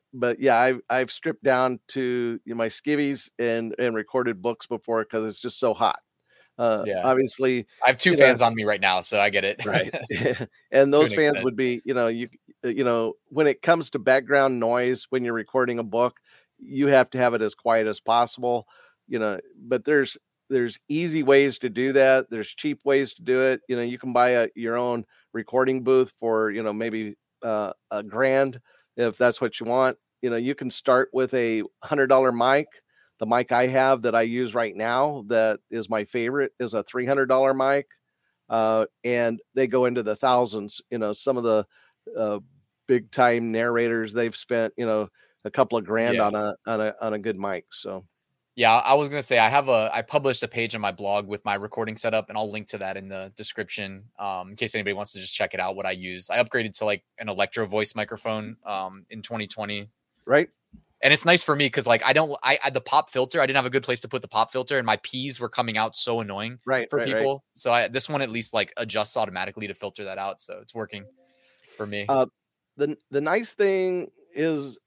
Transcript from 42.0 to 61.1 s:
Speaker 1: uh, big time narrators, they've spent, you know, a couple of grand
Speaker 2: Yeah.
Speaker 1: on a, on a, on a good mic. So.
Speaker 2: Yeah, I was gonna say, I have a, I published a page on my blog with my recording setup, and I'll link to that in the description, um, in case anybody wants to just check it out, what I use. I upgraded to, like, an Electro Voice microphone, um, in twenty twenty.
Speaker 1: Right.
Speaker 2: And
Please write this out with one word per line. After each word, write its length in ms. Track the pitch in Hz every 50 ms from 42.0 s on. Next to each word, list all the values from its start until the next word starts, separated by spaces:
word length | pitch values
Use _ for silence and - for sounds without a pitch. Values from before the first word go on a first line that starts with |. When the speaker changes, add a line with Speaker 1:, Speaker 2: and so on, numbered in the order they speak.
| _ - - -
Speaker 1:
uh, 220 | 110 107 104 104 - _ _ _ _ _ _ _ _ -
big 240 | 131 123 107 -
time 400 | - - 127 123 120 120 117 117
narrators, 640 | 110 113 117 120 117 117 117 117 117 117 113 107 104
they've 220 | 120 117 117 107
spent, 380 | - - - 123 117 113 107 - -
you 80 | 120
know, 240 | 113 107 107 104 95 - _ _ _ _ _ -
a 60 | 104
couple 260 | - - 131 - 120 117
of 80 | 101
grand 340 | 87 110 110 113 117 120 113
Speaker 2:
Yeah. 20 |
Speaker 1:
on 140 | 107 104 104
a, 200 | 107 107 104 98 - _ 113
on 140 | 113 107
a, 140 | 107 107 107 -
on 120 | 113 110 107
a 60 | 107
good 180 | 98 113 104 92
mic. 340 | 98 101 95 87 - _ -
So. 320 | - - 92 95 95 95 _ _ _ _ _ _ _ _ _ _ 123
Speaker 2:
Yeah, 160 | 117 110 113
I 180 | 120 - 107 135
was 160 | 147 147 143
gonna 140 | 143 147 131
say, 160 | - 131 117
I 100 | 110 110
have 180 | 127 143 143 131
a, 220 | 123 113 110 110
I 120 | - 117 113
published 400 | - - 151 139 135 123 - -
a 40 | 117
page 280 | - 120 113 110 -
on 60 | 113
my 100 | 101 101
blog 360 | 95 87 101 98 101 104 104 95
with 160 | 104 101 -
my 120 | 107 101
recording 400 | 101 101 107 - - 113 110 110
setup, 340 | 110 - 117 110 110 107 -
and 80 | 107 110
I'll 120 | 110 107
link 160 | 101 110 101 -
to 100 | - 104
that 200 | 98 95 95 98
in 120 | 98 95
the 240 | 98 95 95 95 -
description, 760 | - 107 - - - 104 - - - 104 98 95 95 101 117 _ -
um, 300 | 101 101 95 92 92 95
in 60 | 104
case 200 | - 120 107 -
anybody 180 | 110 101 98 101
wants 180 | 95 104 - -
to 60 | 98
just 140 | 92 - -
check 220 | - 104 92 -
it 40 | 95
out, 160 | 90 92 95
what 120 | 95 95 92
I 40 |
use. 380 | 95 92 92 92 90 90 90 -
I 80 | 87 120
upgraded 400 | 120 113 - 127 113 110 98 -
to, 80 | 110
like, 180 | 107 104 92 - _ _ -
an 120 | 110 110
Electro 360 | 101 92 101 - - 120 110
Voice 300 | 95 98 107 107 - -
microphone, 640 | 110 104 101 113 104 - 117 110 107 107 107 110 - _
um, 440 | 101 104 95 95 92 95 98 - _
in 140 | - 113 107
twenty 240 | - 117 113 107 98
twenty. 420 | - - 107 101 104 101 101 107 _ _ _ _ _ _ _
Speaker 1:
Right. 240 | - 131 147 - - _ _ _ _ - - _ _ _ _
Speaker 2:
And 100 | - 135